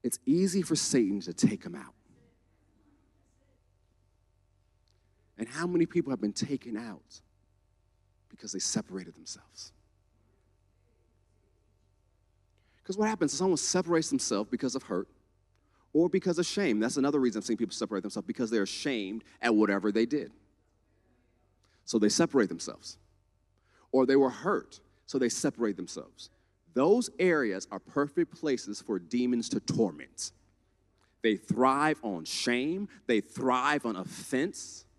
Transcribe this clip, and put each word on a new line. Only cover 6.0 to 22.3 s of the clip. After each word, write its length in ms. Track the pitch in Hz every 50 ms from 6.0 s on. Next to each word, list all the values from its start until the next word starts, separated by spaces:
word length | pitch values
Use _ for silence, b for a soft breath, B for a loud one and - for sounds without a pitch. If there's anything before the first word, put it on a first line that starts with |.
| - 135
have 100 | 131 101
been 120 | 104 104
taken 440 | - - - 135 139 127 - 120 110
out 440 | 107 120 113 95 73 _ _ - - _ _ _ _ _ _ _ _ _ _ _ _ _ _ _ _ _ _ _ _ _ _
because 240 | - _ - 101
they 60 | - 92
separated 540 | - - - 110 104 - 92 95 90 80 -
themselves? 580 | - - - - - _ _ _ - - - _ _ _ _ _ _ _ _ _ _ _ _ _ _ _ _ _ _ _ _ _ _ _ _ _ _ _ _ _ _ _ _ _ _ _ _ _ _ _ _ _ _ _ _ _ _ _ _ _ _ _ _ _ _ _ _ _ _ _ _ _ _ _
'Cause 120 | - 185
what 120 | 202 214 220
happens 240 | 220 - 170 139
is 60 | - -
someone 200 | 185 190 175 147
separates 500 | - - - 180 185 160 170 165 160 -
themselves 400 | 139 131 - - 110 98 107 -
because 260 | - 117 - 127 123
of 100 | 131 -
hurt 240 | - 92 90 98 _ _ _ _ _ _ _ _ _ _ _ _ _ _ _ _ _
or 160 | - 147 170 175
because 300 | - 190 - 185 170 160
of 80 | 175
shame. 340 | - - 202 202 151 107 107
That's 160 | 110 123 -
another 240 | 143 131 143 143 139
reason 200 | 131 120 95 107
I've 60 | 101
seen 100 | - 113
people 180 | 101 117 98 -
separate 260 | - 113 - 107 95
themselves, 260 | 90 101 - 110 95
because 240 | - 113 - 123 107
they're 120 | 117 110
ashamed 640 | 98 95 - - - 147 135 110 98 92 104 113 b b b b
at 120 | - 120 113
whatever 380 | 107 110 101 98 98 90 107
they 140 | 98 113 117
did. 260 | 117 139 147 - - - - _ _ _ _ _ _ _ _ _ _ _ _ _ _ _ _ _ _ _ _ _ _ _ _ _ _ _ _ _
So 140 | - - 113
they 100 | 104 104
separate 400 | - - 170 -